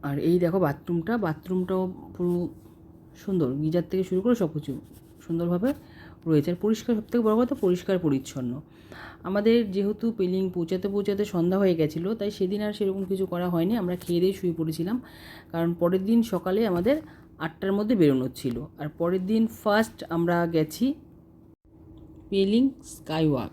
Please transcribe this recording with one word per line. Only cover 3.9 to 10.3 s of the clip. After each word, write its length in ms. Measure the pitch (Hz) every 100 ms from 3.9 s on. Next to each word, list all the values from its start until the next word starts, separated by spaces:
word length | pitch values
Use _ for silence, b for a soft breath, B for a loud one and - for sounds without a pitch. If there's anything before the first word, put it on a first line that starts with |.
থেকে 140 | 185
শুরু 160 | 185 185
করে 140 | 208
সব 180 | 233 170
কিছু 280 | 156 143 131 - - - - -
সুন্দরভাবে 460 | 165 170 175 233 294 B B B B 160
রয়েছে। 240 | 156 147
আর 60 | 175
পরিষ্কার, 380 | 208 220 -
সব 80 | 220
থেকে 160 | 220 240
বড় 180 | 220 214
কথা 180 | 254
পরিষ্কার 440 | 277 190 180 - 190
পরিচ্ছন্ন। 640 | 165 135 131 139 123 131 - B B B B B
আমাদের 480 | 170 196 208 233 214
যেহেতু 420 | 190 202 208 233
পেলিং 380 | 226 185